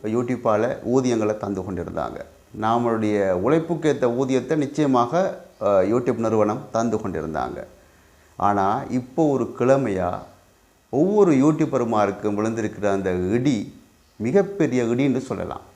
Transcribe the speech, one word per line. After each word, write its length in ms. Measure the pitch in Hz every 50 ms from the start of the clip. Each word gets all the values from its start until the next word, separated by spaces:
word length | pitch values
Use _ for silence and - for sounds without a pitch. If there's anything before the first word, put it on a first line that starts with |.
| -
YouTube-ஆல 600 | 107 110 123 123 120 127 117 - 120 107 104 113 123 139 - - 117 123
ஊதியங்களை 420 | 135 127 127 117 113 107 104 107
தந்து 240 | - - 101 101 95
கொண்டிருந்தாங்க. 560 | 90 98 92 87 82 82 85 82 67 57 - - - - - - _ _ - 104
நம்மளுடைய 560 | 107 110 117 120 120 117 113 113 110 107 107 101 98 95 92 90 95
உழைப்புக்கேற்ற 640 | 123 156 165 160 165 175 151 151 156 135 120 131 120 117 123
ஊதியத்தை 380 | 139 127 131 127 120 - 160
நிச்சயமாக, 560 | 156 143 135 - 156 151 139 127 120 117 120 147 175 190 - - - - - - _
அஹ், 240 | 107 101 101 95 92 101
YouTube 280 | 113 127 120 127 120 113
நிறுவனம் 460 | 113 110 110 107 104 104 107 139 147 -
தந்து 240 | - 117 117 120 107
கொண்டிருந்தாங்க. 640 | 107 110 101 87 82 73 78 78 69 64 62 60 57 - - - _ _ _ _ _ _ _ _ _ _ _ _ -
ஆனா 280 | 90 101 101 101 95 98 107 135 135 -
இப்போ 320 | 113 127 123 - - 170 160 147
ஒரு 160 | 139 123 117 - - -
கிழமையா 520 | 120 127 135 135 131 110 98 92 90 90 92 107 - - - _ _ _ _ _ _ _ _ _ _ _
ஒவ்வொரு 400 | - 131 160 185 208 208 202 175 147
யூடியூபருமாருக்கும் 1040 | 131 139 156 156 151 156 131 139 127 120 113 117 107 104 98 98 - - 104 104 101
விழுந்திருக்கிற 480 | 107 110 113 113 107 104 - - 101 101
அந்த 200 | 98 98 92 95 90 90 90 92 110
இடி 200 | 120 131 147 127 104 - - - - - _ _ _ _ _ _ -
மிகப்பெரிய 600 | 107 120 147 202 190 196 - - 160 131 123 127 120
இடின்னு 360 | 113 120 120 139 139 123 131
சொல்லலாம். 440 | 131 - 113 92 87 80 64 - - - -